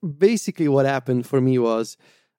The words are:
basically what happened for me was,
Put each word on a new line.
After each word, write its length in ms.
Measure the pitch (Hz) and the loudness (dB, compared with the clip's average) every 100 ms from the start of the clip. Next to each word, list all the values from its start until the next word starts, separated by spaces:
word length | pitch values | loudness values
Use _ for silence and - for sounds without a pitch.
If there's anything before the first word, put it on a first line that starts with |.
| 175 143 | -12 0
basically 500 | 196 233 - - 151 | 2 2 -4 -2 0
what 180 | 139 135 | 2 2
happened 420 | 135 123 123 120 | -2 -2 -4 -2
for 140 | 139 | 0
me 180 | 127 127 | 0 2
was, 380 | 117 113 113 - _ _ _ | 0 -2 -4 -12 _ _ _